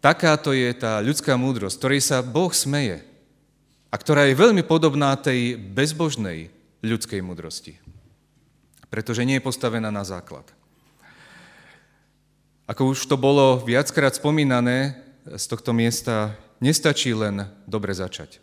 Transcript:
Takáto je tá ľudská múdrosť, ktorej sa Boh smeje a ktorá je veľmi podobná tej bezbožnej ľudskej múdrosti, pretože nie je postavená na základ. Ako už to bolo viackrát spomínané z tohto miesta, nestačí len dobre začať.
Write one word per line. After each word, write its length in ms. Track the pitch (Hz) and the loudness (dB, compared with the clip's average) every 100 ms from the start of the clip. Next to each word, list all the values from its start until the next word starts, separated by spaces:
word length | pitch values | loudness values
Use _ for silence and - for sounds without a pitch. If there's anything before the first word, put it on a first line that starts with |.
Takáto 560 | 139 170 170 151 151 135 | 4 4 2 2 2 0
je 160 | 123 | 0
tá 240 | 120 117 110 | -2 -4 -2
ľudská 320 | 110 151 - 127 | -2 -2 0 0
múdrosť, 400 | 127 123 101 - | 0 -2 -4 -4
ktorej 240 | 131 139 | 0 0
sa 240 | 135 135 | 2 0
Boh 240 | 127 123 180 - | -2 -2 0 -2
smeje 480 | 139 143 131 82 - _ _ _ _ _ _ _ _ | -2 -2 -2 -6 -12 _ _ _ _ _ _ _ _
a 80 | 107 | -10
ktorá 240 | - 143 | 0 4
je 160 | 143 131 | 4 6
veľmi 240 | 220 208 | 6 6
podobná 480 | 165 160 156 139 143 | 4 4 4 2 0
tej 480 | 135 - 127 120 120 | 0 0 0 -2 -4
bezbožnej 880 | 98 98 147 156 165 120 101 80 80 _ _ _ | -8 -2 -2 0 -4 -2 -6 -6 -12 _ _ _
ľudskej 400 | 113 113 - 101 | -4 -4 -4 -8
múdrosti, 560 | 92 87 80 - - 92 - - _ _ _ _ _ _ _ _ _ | -8 -12 -14 -14 -16 -20 -20 -20 _ _ _ _ _ _ _ _ _
pretože 320 | - 107 113 120 | -8 -4 -2 0
nie 80 | 135 | 0
je 80 | |
postavená 480 | 131 123 123 113 110 | -2 -4 -4 -4 -6
na 80 | 104 | -6
základ. 480 | 98 92 - 71 - _ _ _ _ _ - - - - - - - _ _ _ _ _ _ _ _ _ | -8 -10 -12 -20 -20 _ _ _ _ _ -20 -20 -20 -20 -20 -20 -20 _ _ _ _ _ _ _ _ _
Ako 320 | - - 131 135 | -12 -2 0 0
už 80 | |
to 160 | - 139 | 0 2
bolo 400 | 135 143 135 127 | 4 6 6 4
viackrát 560 | 117 120 143 - 139 - | 2 0 2 2 0 0
spomínané 800 | 147 151 143 123 123 127 139 135 - _ - | 0 2 2 2 2 0 -2 -6 -18 _ -18
z 160 | - | -12
tohto 320 | - 117 - 117 | -8 -8 -2 2
miesta, 560 | 117 117 - 110 107 107 - _ | 2 0 -4 -2 -2 -6 -18 _
nestačí 480 | 127 160 156 143 131 | 0 2 2 0 0
len 320 | 110 107 98 101 - - | -2 -2 -4 -8 -12 -8
dobre 240 | 107 98 | -6 -6
začať. 480 | 92 92 - 76 - | -6 -8 -10 -18 -20